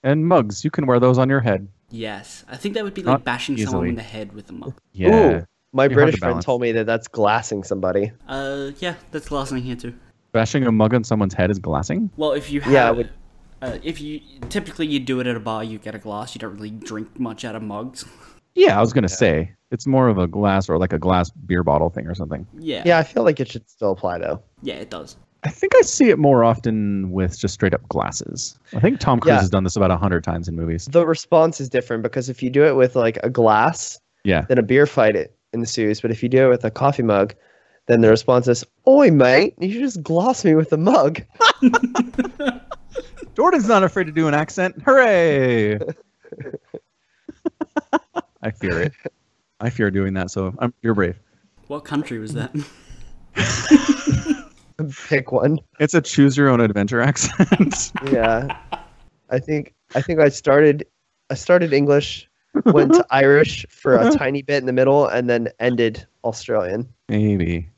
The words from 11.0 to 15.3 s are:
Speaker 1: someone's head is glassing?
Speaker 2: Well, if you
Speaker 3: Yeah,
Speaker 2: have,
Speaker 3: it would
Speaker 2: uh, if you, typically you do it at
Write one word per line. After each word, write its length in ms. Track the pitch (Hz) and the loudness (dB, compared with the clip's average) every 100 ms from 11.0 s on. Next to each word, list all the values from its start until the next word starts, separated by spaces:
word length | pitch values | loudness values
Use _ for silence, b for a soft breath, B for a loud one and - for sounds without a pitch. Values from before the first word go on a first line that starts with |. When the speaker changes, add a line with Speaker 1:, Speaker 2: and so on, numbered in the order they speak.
Speaker 1:
someone's 300 | 110 107 98 | 0 -2 0
head 160 | 92 92 | 0 0
is 80 | 98 | -2
glassing? 500 | 85 73 92 170 208 - | -4 -6 -4 -4 -6 -6
Speaker 2:
Well, 160 | 151 | -4
if 180 | 143 147 | -4 -6
you 100 | 143 | -8
Speaker 3:
Yeah, 240 | - 139 117 | 2 4 4
Speaker 2:
have, 80 | |
Speaker 3:
it 20 | 117 | 0
would 120 | 117 - - _ _ - | -6 -12 -20 _ _ -16
Speaker 2:
uh, 160 | 131 110 | -12 -10
if 160 | 156 151 | -12 -12
you, 200 | 147 151 - 139 123 | -12 -16 -18 -18 -10
typically 400 | 208 160 - 156 | -8 -10 -8 -4
you 100 | 143 | -4
do 220 | 127 127 | -4 -4
it 80 | |
at 80 | 123 | -4